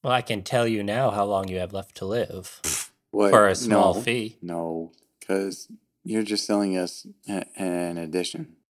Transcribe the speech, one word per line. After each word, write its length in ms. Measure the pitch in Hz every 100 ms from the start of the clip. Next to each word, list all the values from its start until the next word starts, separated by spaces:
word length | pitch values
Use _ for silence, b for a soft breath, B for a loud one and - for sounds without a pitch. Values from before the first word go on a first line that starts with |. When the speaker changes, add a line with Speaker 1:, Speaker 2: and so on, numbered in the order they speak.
Speaker 1:
Well, 80 | 131
I 100 | 123
can 220 | 120 110
tell 240 | 95 127 117
you 160 | 110
now 280 | 101 110 131
how 120 | 104
long 240 | 101 98 95
you 120 | 92
have 120 | 92
left 240 | 95 - -
to 80 | 95
live. 540 | 117 - 92 95 - - - - _ _
Speaker 2:
What? 180 | 104 101
Speaker 1:
For 160 | 104 101
a 80 | 95
small 380 | 120 104 95
Speaker 2:
No. 80 | 92
Speaker 1:
fee. 360 | 120 120 110 -
Speaker 2:
No, 500 | 87 85 82 82 82 _ _ _ -
'cause 460 | 95 98 90 - 226 _ _
you're 200 | - 110
just 220 | 107 104 -
selling 300 | 104 98 92
us 320 | 87 - - - -
a-, 160 | 98 - -
an 360 | 92 87 87 85
addition. 580 | 82 87 90 - 156 _